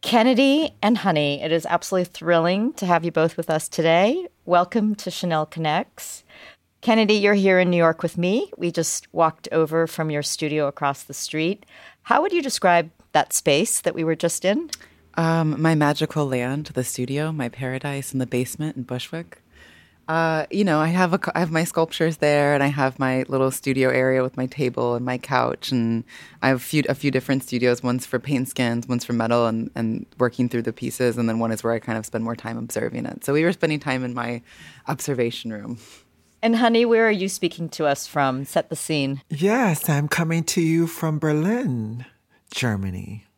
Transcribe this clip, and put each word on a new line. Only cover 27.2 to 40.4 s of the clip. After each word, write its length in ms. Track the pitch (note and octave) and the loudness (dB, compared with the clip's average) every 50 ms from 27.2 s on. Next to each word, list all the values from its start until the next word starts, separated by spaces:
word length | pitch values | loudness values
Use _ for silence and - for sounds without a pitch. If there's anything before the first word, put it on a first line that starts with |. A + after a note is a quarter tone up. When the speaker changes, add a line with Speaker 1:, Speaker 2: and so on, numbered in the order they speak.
| - - C#3 C3 | 0 0 -2 -2
Speaker 2:
studios. 400 | - - - B2 B2 B2+ A#2+ A#2+ | -2 -4 -4 0 2 2 2 2
One's 240 | - B2 B2 B2+ B2 | 0 -2 -2 -2 -4
for 120 | - - B2 | -4 -6 -6
paint 300 | - C#3 D3 B2 C3 C3 | -2 -2 -2 -2 -2 -4
skins, 380 | - - B2 A#2 A#2 A#2 A#2 | -2 -2 -2 0 0 -2 -2
one's 180 | - B2 A#2+ - | -2 -4 -4 -2
for 100 | - B2 | -2 -2
metal 320 | A#2 A2+ A2+ A#2+ A#2+ A#2 | -2 0 2 2 2 2
and, 220 | A2+ A2 A2+ A2+ - _ | 2 0 -2 -6 -6 _
and 320 | - A#2 A2 A2+ - - _ _ | -4 -4 -2 -4 -4 -8 _ _
working 320 | - B2+ A#2+ - - B2 A#2+ | -2 -2 -2 0 -2 -2 -2
through 140 | - A#2 | -2 -2
the 100 | A2+ A#2 | -4 -4
pieces, 460 | A2+ - B2 B2+ - - B2+ B2 A2+ A#2+ | -6 -6 -8 -8 -4 0 0 0 0 0
and 100 | A#2 A2+ | -2 0
then 120 | A2+ A2+ | 0 0
one 100 | A#2 A2+ | 0 -2
is 140 | A2+ G#2+ - | -2 -2 -2
where 80 | A#2 | -2
I 80 | A#2 A2+ | -2 -2
kind 180 | - - A#2 A2+ | -4 -6 -6 -6
of 80 | A2 | -6
spend 160 | - - A2+ | -6 -6 -6
more 140 | A2+ A2+ A#2 | -4 -4 -6
time 200 | A2+ - A2+ A#2 | -8 -8 -10 -8
observing 480 | A#2 A#2+ A#2 - A2 - - B2 B2 A#2+ | -8 -10 -6 -6 -4 -4 -4 -4 -6 -8
it. 200 | A#2+ - - - | -8 -10 -8 -4
So 80 | - | -2
we 100 | C#3 D3+ | 0 2
were 100 | D#3+ F3 | 2 0
spending 280 | F#3+ - - D#3 D3+ D3 | 0 0 -2 -2 -2 -2
time 240 | - D3+ C3 B2+ B2+ | -2 -4 -4 -4 -4
in 100 | B2 A#2+ | -6 -6
my 280 | B2 A#2+ A#2+ A#2+ A#2 A#2 _ - - - - - - _ | -6 -6 -6 -6 -8 -10 _ -20 -20 -20 -20 -20 -14 _
observation 680 | - D3 C3 - - C#3 A#2+ A#2+ A#2 A#2+ - - A#2 | -8 -8 -6 -4 -4 0 0 0 -2 -2 -6 -10 -10
room. 260 | A2 G#2 G2+ G#2+ A#2+ A2+ - - - - _ _ _ _ _ _ _ _ | -10 -10 -10 -12 -12 -12 -14 -20 -20 -20 _ _ _ _ _ _ _ _
Speaker 1:
And 160 | - A3+ A#3 | 0 2 2
Honey, 300 | A3+ B3 A#3 A#3 A3+ A#3+ | 4 4 4 4 4 4
where 200 | A#3 A3+ A3 A3+ | 4 4 4 4
are 40 | A3+ | 4
you 180 | G#3 F#3+ F#3 G3 | 2 2 -2 -4
speaking 400 | - - - E3+ - - E3 D#3 | -2 -2 -4 -4 -2 -4 -8 -8
to 140 | - - D#3 | -4 -2 0
us 220 | D3 C#3 - - | 0 0 -2 -6
from? 400 | - - D3 C#3 C3+ B2+ C3 C#3 | -6 -2 0 0 0 0 -2 -6
Set 240 | - - E3+ - _ | -2 -2 -4 -2 _
the 60 | E3 | -8
scene. 440 | - - - D#3+ D3 C#3 C3+ C#3 C#3 _ _ | -10 -4 -2 -2 0 0 -2 -4 -6 _ _
Speaker 3:
Yes, 640 | D#3 C#3 E3+ G3+ A3 C4 B3+ G3 D#3+ D3 - - | -4 0 0 2 2 2 2 2 2 0 0 0
I'm 160 | D3+ C#3 D3 D3 | 2 2 2 0
coming 360 | - - E3+ D#3+ E3 E3+ | 0 -2 0 0 0 -2